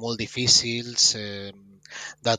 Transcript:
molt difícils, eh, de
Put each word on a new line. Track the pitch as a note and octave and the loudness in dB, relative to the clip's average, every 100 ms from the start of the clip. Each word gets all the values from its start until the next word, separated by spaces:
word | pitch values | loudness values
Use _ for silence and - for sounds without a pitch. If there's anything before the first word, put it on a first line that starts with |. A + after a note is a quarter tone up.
molt | A#2 A2+ | -6 -4
difícils, | A2 - A#2+ - A#2+ A#2 A#2 A#2+ - A2+ | -4 -2 4 4 4 -4 -4 2 2 2
eh, | G#2 G2+ G2+ G2+ G2 - - - - - | -4 -8 -10 -14 -20 -20 -18 -14 -14 -4
de | A#2 | 0